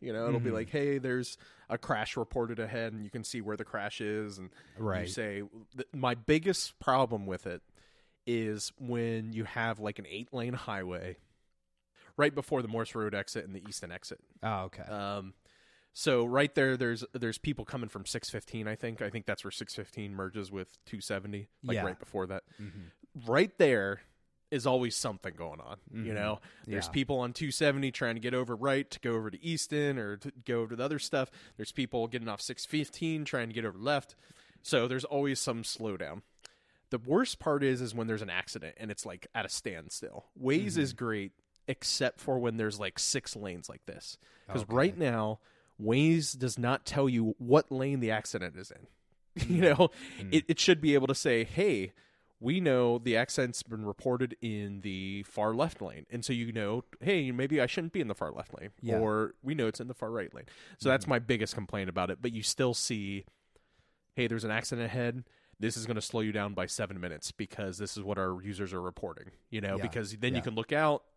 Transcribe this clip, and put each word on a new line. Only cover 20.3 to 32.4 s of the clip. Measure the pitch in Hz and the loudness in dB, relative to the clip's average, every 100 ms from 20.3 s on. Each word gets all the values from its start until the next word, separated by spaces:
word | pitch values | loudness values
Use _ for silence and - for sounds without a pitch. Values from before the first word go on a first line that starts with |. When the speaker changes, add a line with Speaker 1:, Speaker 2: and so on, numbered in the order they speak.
| 104 95 | -4 -6
Speaker 1:
with | 98 92 - - | -6 -8 -12 -12
two | 104 | -8
seventy, | - 98 101 101 104 _ | -4 -4 -4 -8 -8 _
like, | 123 110 | -2 0
Speaker 2:
Yeah. | 92 | 0
Speaker 1:
right | 92 | -4
before | - 101 92 | -6 -4 -4
that. | 95 - - | -6 -10 -14
Speaker 2:
Mm-hmm. | 104 95 85 - - 143 117 | -14 -12 -16 -20 -18 -8 2
Speaker 1:
Right | 135 202 - | 4 6 6
there | 156 117 98 98 - _ _ _ - | 6 6 2 -2 -8 _ _ _ -6
is | 139 127 | 0 4
always | 127 120 - | 4 2 0
something | 123 98 98 80 | -4 -4 -10 -10
going | 82 78 | -10 -10
on, | - 101 - | -12 -14 -12
you | - | -8
Speaker 2:
Mm-hmm. | 113 107 | -4 -2
Speaker 1:
know? | 107 107 - - - | -2 -4 -8 -16 -6
There's | 101 85 | -4 -2
Speaker 2:
Yeah. | |
Speaker 1:
people | 139 131 131 | -2 0 0
on | 123 | -2
two | - 151 | -2 -4
seventy | - 147 139 135 | 2 4 4 0
trying | - 120 113 | 0 -2 -2
to | |
get | 120 | 0
over | 127 123 110 | 0 0 0
right | 139 135 139 | 2 2 0
to | - | -4
go | 120 | -2
over | 113 110 | 0 -2
to | 92 | -6
Easton | 165 160 - 147 143 135 | -4 -2 0 0 2 0
or | 104 104 | -4 -6
to | 139 127 123 | -10 -10 -2
go | 117 | 0
over | 113 | 0
to | 117 | -2
the | |
other | 135 151 | -2 -2
stuff. | - 143 131 - - - | 0 0 -2 -6 -18 -10
There's | 110 | -8
people | - 123 123 113 | -4 -2 0 0
getting | 120 113 | -2 -4
off | 101 | -6